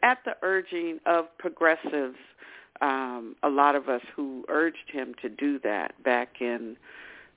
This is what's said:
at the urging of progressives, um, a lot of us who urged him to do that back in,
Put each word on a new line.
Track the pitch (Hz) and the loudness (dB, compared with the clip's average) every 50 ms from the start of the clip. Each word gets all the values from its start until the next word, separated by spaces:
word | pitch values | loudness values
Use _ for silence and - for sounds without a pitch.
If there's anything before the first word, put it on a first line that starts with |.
| - | 4
at | 240 254 247 - | 4 4 2 -2
the | 240 - - - | -8 -6 -4 0
urging | 185 190 190 185 - - 175 170 165 165 160 - | 0 0 0 0 -2 -6 -6 -4 -4 -6 -4 0
of | - 170 170 160 160 _ - | 2 2 2 2 -2 _ -10
progressives, | - 180 165 - 165 160 160 160 - - - 147 139 127 127 - - - _ _ - - - - - - - - | -8 -8 -2 2 4 4 4 2 0 -4 -4 -4 -4 -4 -6 -10 -20 -20 _ _ -20 -20 -20 -20 -20 -18 -8 -2
um, | - 143 135 135 131 127 123 123 117 117 - - - | 0 0 0 0 -2 -6 -8 -8 -10 -12 -6 -2 0
a | 147 | 2
lot | 143 139 143 143 143 | 4 6 6 6 6
of | 143 131 135 | 4 2 -2
us | 131 120 - - - | -2 -4 -4 -8 -8
who | - 147 139 131 127 117 - | -6 -6 -6 -6 -8 -6 -2
urged | - 151 165 165 156 - - - | 0 2 2 0 0 -4 -12 -10
him | - 143 131 127 120 - | -8 -8 -8 -8 -8 -8
to | - 123 | -10 -10
do | 107 - 143 143 143 135 - | -6 -2 -2 -2 0 0 -2
that | 107 104 101 80 - - _ - | -2 -2 -2 -4 -6 -8 _ 0
back | 131 123 120 123 - - - | 2 2 2 0 -2 -6 -6
in, | 123 120 120 120 120 113 113 - _ - - - - - - - - - _ | -4 -4 -4 -4 -6 -10 -12 -14 _ -20 -20 -20 -20 -20 -20 -20 -20 -20 _